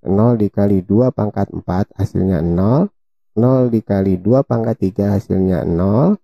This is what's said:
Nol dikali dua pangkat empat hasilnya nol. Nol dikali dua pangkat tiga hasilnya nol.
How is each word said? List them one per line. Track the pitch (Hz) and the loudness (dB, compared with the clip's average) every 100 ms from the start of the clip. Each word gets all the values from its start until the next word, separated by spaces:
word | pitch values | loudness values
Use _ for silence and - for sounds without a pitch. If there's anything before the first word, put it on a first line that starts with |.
Nol | 60 98 117 120 | -2 0 2 2
dikali | 104 - 101 98 | -2 0 0 0
dua | 90 101 127 | 0 2 2
pangkat | - 107 98 98 | 0 -4 -4 -6
empat | - - 87 104 | -6 -6 -4 -4
hasilnya | - 98 95 95 90 | -4 -4 -2 -2 0
nol. | 85 85 98 135 202 _ _ _ _ - | 0 0 2 0 -2 _ _ _ _ -2
Nol | 120 131 127 | 2 2 2
dikali | 113 - 101 98 90 | 0 -2 0 0 0
dua | 95 127 | 2 0
pangkat | 143 117 113 113 | 0 -2 -2 -2
tiga | 98 92 101 | -4 -2 -2
hasilnya | 101 - 95 95 90 | -2 -2 0 0 0
nol. | - 85 95 107 165 208 | -2 0 0 2 2 0